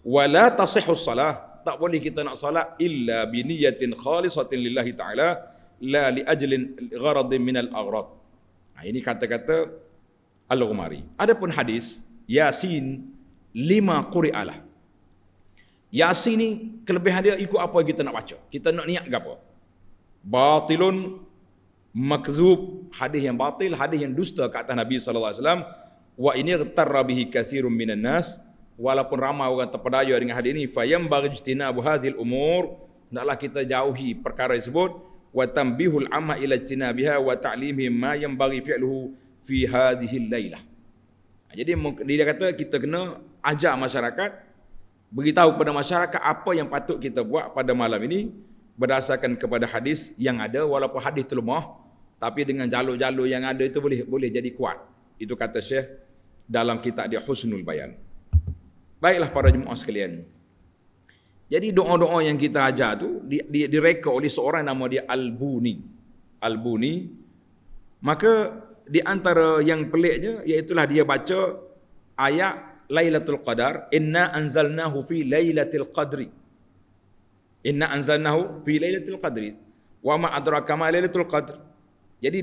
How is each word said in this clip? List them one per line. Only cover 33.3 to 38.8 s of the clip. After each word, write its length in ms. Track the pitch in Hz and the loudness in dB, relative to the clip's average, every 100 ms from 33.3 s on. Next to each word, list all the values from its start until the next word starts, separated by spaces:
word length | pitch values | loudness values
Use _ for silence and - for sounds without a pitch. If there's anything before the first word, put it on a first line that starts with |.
| 135 | -4
kita 200 | 139 139 | -4 -4
jauhi 480 | 127 131 139 127 131 | -2 0 0 -2 -4
perkara 460 | 113 127 - 127 120 | -4 -6 -2 0 0
tersebut. 420 | 117 151 180 - - - _ | 0 0 0 -2 -16 -20 _
"Wa 160 | 127 127 | -2 0
tanbihul 600 | 147 131 120 175 147 135 | 2 0 2 2 2 0
amma 240 | 147 160 131 | -2 -2 -2
ila 240 | 135 127 | 0 0
ijtinabiha 560 | - 131 127 120 143 143 | 0 -4 -2 0 2 2
wa 100 | 135 123 | 2 0
ta'limihim 540 | 135 113 139 139 127 | -2 -4 -4 -2 -2
ma 240 | 120 131 147 | 0 -2 -2
yanbaghi 420 | 147 131 135 131 | -4 0 0 0
fi'luhu 560 | 135 127 | -2 -2